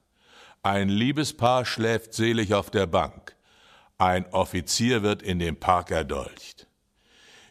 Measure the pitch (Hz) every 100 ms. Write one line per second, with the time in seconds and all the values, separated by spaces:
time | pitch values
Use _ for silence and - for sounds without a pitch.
0 | _ _ _ - - - 98 101 98 101
1 | 120 147 147 - 117 127 123 - 113 113
2 | - - 113 113 104 101 95 104 92 90
3 | 76 - - - _ _ - - _ -
4 | 107 92 90 92 90 92 85 - 117 123
5 | 104 104 - 90 85 76 - 90 87 85
6 | 76 71 - - - - - _ _ _
7 | _ _ - - -